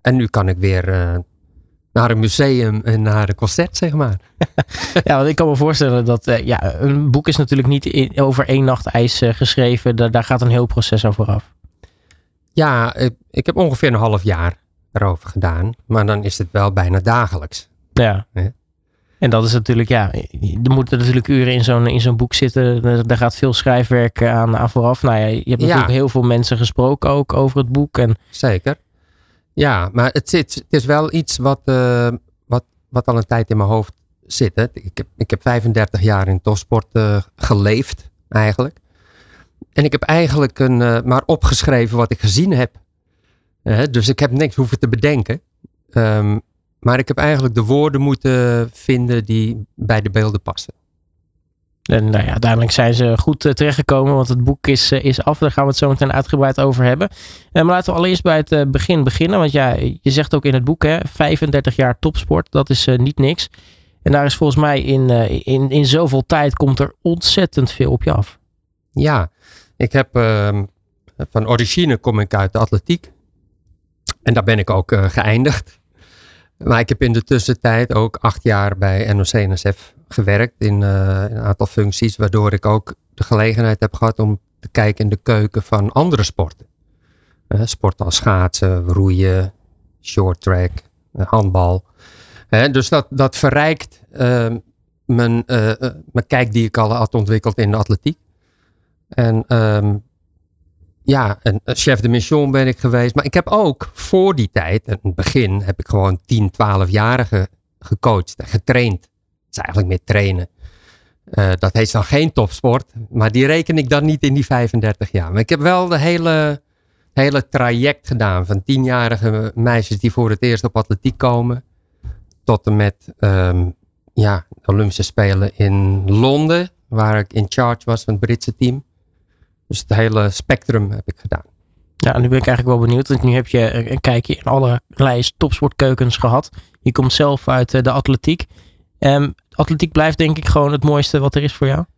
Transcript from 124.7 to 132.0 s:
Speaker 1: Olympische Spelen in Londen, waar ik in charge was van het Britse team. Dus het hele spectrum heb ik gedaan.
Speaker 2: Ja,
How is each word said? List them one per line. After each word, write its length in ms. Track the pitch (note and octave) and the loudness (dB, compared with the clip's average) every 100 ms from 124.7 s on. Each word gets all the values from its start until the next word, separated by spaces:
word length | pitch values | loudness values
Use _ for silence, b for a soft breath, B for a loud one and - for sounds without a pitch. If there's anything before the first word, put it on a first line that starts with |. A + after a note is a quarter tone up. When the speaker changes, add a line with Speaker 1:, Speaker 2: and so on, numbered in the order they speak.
Speaker 1:
Olympische 300 | G2 G#2 - | 0 0 -2
Spelen 540 | G2 - G2+ G2 G2 - | -4 0 0 2 -2 0
in 480 | G2+ G2 G2 G2 F#2+ | 0 2 2 0 2
Londen, 640 | G2+ B2+ C#3+ D#3 E3+ F3+ _ _ | 2 4 2 2 0 -2 _ _
waar 300 | A2 G#2+ G#2+ | -2 0 0
ik 140 | G2+ | -2
in 140 | G#2+ G#2 | -4 -2
charge 360 | - A#2+ A#2 | 0 -2 -2
was 200 | - A2+ | -2 -4
van 100 | - | -2
het 80 | G#2 | -4
Britse 320 | G#2+ A#2 - | -2 -2 -4
team. 300 | - B2 C3 - _ _ _ _ _ _ _ _ | -2 -2 -2 -10 _ _ _ _ _ _ _ _
Dus 100 | - | -8
het 160 | - | -2
hele 360 | G#2 A2+ A2 G#2 | 0 2 2 0
spectrum 600 | G2 - C3 - A#2 G2+ | -4 -4 -4 -2 -2 -2
heb 180 | G#2 - | -6 -10
ik 100 | - | -10
gedaan. 260 | - - - _ _ _ _ | -8 -8 -10 _ _ _ _
Speaker 2:
Ja, 220 | _ | _